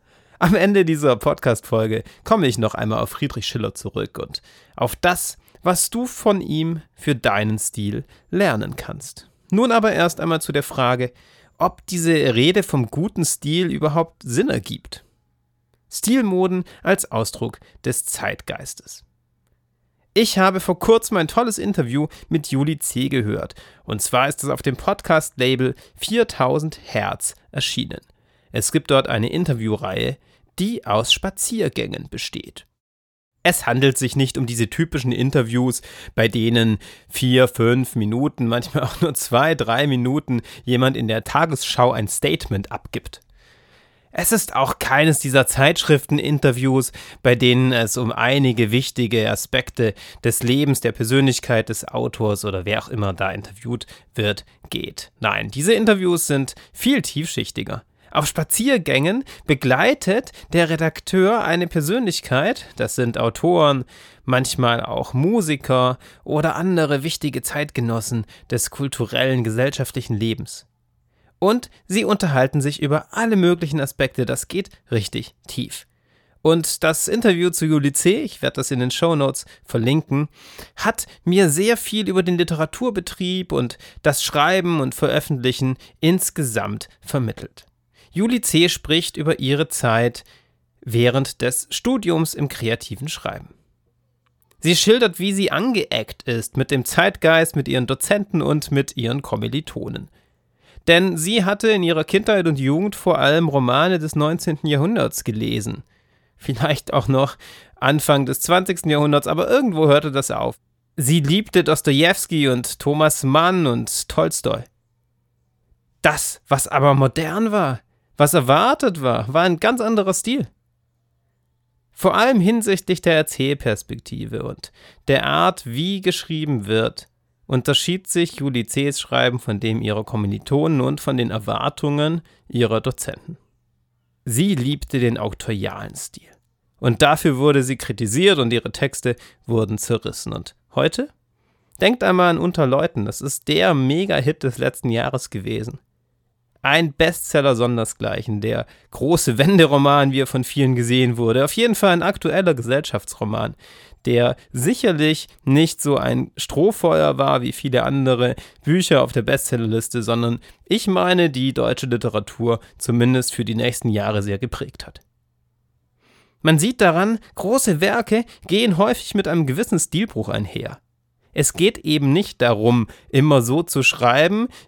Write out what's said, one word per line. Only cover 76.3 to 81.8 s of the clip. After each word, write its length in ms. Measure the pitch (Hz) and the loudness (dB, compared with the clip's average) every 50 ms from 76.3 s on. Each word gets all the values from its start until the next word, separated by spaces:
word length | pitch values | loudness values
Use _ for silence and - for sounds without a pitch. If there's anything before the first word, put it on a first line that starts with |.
| _ _ - | _ _ 2
Und 400 | 156 165 165 156 - - - - | 2 2 2 2 -2 -2 0 0
das 240 | 160 160 - - - | 0 2 0 -2 -2
Interview 420 | - 233 233 220 185 170 175 180 | 0 2 4 4 4 4 2 0
zu 160 | 170 - 165 | 0 0 0
Juli 280 | 156 156 151 139 143 143 | 2 2 2 2 2 0
C., 280 | - - 175 196 240 | 2 2 2 2 2
ich 220 | - 220 - - - | 0 -6 -8 -6 -6
werde 140 | 127 - - | -4 -4 -4
das 120 | 131 - | -4 -4
in 100 | 139 123 | -2 -2
den 120 | 123 127 | -2 -2
Shownotes 540 | - - 170 170 165 147 139 135 127 - - - - - _ | 0 0 0 2 2 2 0 0 -2 -6 -10 -14 -20 -20 _
verlinken, 640 | - - 120 113 123 143 160 151 - 135 139 151 - _ _ - - - - - - _ | -6 -4 0 0 2 2 0 0 0 -2 -2 -2 -4 _ _ -20 -20 -20 -20 -20 -20 _
hat 320 | - - 214 233 - - - - - _ | -4 -2 -2 -2 -2 -8 -12 -16 -6 _
mir 260 | 175 180 196 196 160 | 2 4 4 4 4
sehr 280 | 139 165 202 220 233 | 4 2 2 0 0
viel 300 | 226 | -2